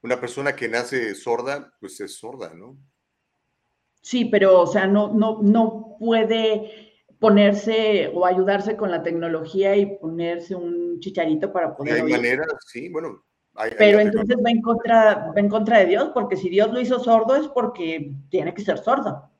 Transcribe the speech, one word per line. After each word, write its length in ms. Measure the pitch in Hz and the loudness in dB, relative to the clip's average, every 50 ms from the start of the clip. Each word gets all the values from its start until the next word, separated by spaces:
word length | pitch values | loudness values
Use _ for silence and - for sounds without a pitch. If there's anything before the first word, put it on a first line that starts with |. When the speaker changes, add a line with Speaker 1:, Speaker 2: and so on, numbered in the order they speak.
| - | -4
Speaker 1:
Una 140 | 117 127 123 | -6 -6 -6
persona 340 | 120 117 120 135 139 143 139 | -6 -10 -10 -6 -6 -6 -6
que 140 | - 120 113 | -4 -6 -4
nace 440 | 113 120 123 120 135 131 117 110 98 | -4 -4 -4 -4 -4 -4 -4 -4 -8
sorda, 600 | - - 123 117 117 120 135 139 143 131 _ _ _ | -10 -6 -4 -4 -4 -4 -6 -8 -8 -10 _ _ _
pues 180 | - 95 - - | -20 -20 -14 -14
es 180 | 104 90 - | -14 -14 -14
sorda, 360 | - - 113 131 131 101 82 80 | -16 -18 -18 -16 -14 -16 -16 -16
¿no? 240 | 85 95 123 139 139 139 135 _ _ _ _ _ _ _ _ _ _ _ _ _ _ _ _ _ _ _ _ _ _ | -20 -20 -20 -20 _ _ _ _ _ _ _ _ _ _ _ _ _ _ _ _ _ _ _ _ _ _ _ _ _
Speaker 2:
Sí, 240 | _ - - 247 240 | _ -6 -2 -2 -2
pero, 360 | 220 214 202 196 190 185 180 | 2 2 4 6 8 8 6
o 60 | 175 | 6
sea, 200 | - - 208 190 | 4 2 0 2
no, 240 | 190 202 208 208 - - | 2 2 2 2 2 2
no, 260 | 220 214 220 220 - | 0 2 0 0 2
no 540 | 214 202 214 233 226 220 220 - - - - - | 4 4 4 4 4 0 -2 -8 -14 -16 -14 -8
puede 960 | 220 233 226 226 220 214 226 226 220 220 214 208 - - - - - _ _ _ _ _ _ _ | -2 0 2 2 2 2 0 0 0 0 0 -2 -4 -10 -16 -20 -20 _ _ _ _ _ _ _
ponerse 880 | - 220 202 202 202 202 202 202 - 226 220 220 220 214 208 190 156 - - | 4 6 8 8 8 6 4 2 -2 -2 0 0 2 2 2 0 0 -2 -2
o 120 | 175 180 | 0 0
ayudarse 520 | 180 180 190 190 196 196 196 190 214 220 | 2 2 2 2 2 0 0 -2 -4 -4
con 140 | 220 220 190 | -4 -4 -4
la 100 | 175 165 156 | -4 -4 -4
tecnología 720 | 170 170 165 165 165 165 160 160 156 - 190 196 196 196 | -4 -4 -4 -4 -4 -4 -6 -6 -6 -2 0 0 2 2
y 220 | 202 202 196 - | 2 2 0 -4
ponerse 580 | - - 160 165 170 170 170 170 170 170 - 196 | -10 -10 -8 -6 -4 -4 -4 -4 -6 -8 -10 -10
un 440 | 180 175 170 175 175 175 175 170 165 | -8 -6 -6 -6 -6 -6 -6 -8 -8
chicharito 520 | - 196 190 180 165 160 156 156 - - | -10 -8 -6 -4 -2 0 0 -2 -2 -4
para 240 | - 185 170 156 - | -4 -4 -4 -4 -6
Speaker 1:
Sí, 0 | |
Speaker 2:
poder 140 | - 143 147 | -8 -6 -2
Speaker 1:
hay 100 | 117 120 | -2 0
Speaker 2:
oír. 100 | 120 127 | 0 0
Speaker 1:
maneras, 360 | 127 - 120 120 127 135 156 160 - - - | 0 0 0 0 0 0 -2 -6 -8 -10 -12
sí, 220 | - - 120 139 180 | -16 -16 -14 -14 -10
bueno, 340 | 175 156 165 139 - - _ _ _ _ _ _ _ | -10 -10 -10 -10 -14 -16 _ _ _ _ _ _ _
hay, 180 | 104 110 - | -8 -6 -6
hay 60 | - | 0
Speaker 2:
Pero 140 | 208 214 208 | 4 4 6
Speaker 1:
la 80 | 202 208 | 6 6
Speaker 2:
entonces 360 | 214 208 214 220 220 208 247 | 4 2 0 -2 0 0 0
Speaker 1:
tecnología. 80 | - - | 0 0
Speaker 2:
va 40 | 233 | 0
en 100 | 233 226 | 0 0
contra, 680 | - 226 233 233 - 233 233 226 220 214 202 - - - - | 0 0 -2 -2 0 2 4 6 6 6 4 2 -4 -4 -2
va 40 | 208 | 0
en 80 | 202 208 | 0 2
contra 300 | 208 220 208 214 233 214 | 0 0 0 4 4 4
de 60 | 190 | 4
Dios, 240 | 175 180 220 277 294 - | 4 2 0 0 -2 -2
porque 220 | 247 202 202 196 | -4 -4 -4 -6
si 140 | - - 180 | -6 -4 -2
Dios 220 | 175 196 214 220 233 | 2 2 2 2 0
lo 60 | 247 | -4
hizo 180 | 247 202 254 233 | -2 -2 -2 -2
sordo 360 | - 240 226 220 220 226 262 | 2 2 2 4 4 2 0
es 100 | 285 311 | 0 0
porque 640 | 294 - 247 226 214 - - 170 160 160 160 143 143 143 - - _ | -2 -4 -4 -4 -4 -6 -6 -6 -6 -6 -6 -8 -10 -12 -14 -12 _
tiene 240 | - 185 160 170 170 | -4 -4 -4 -4 -8
que 80 | - 202 | -6 -4
ser 140 | 196 165 - | -4 -4 -4
sordo. 500 | - 220 262 285 - 208 127 - - _ _ | 0 0 0 0 0 -6 -8 -10 -14 _ _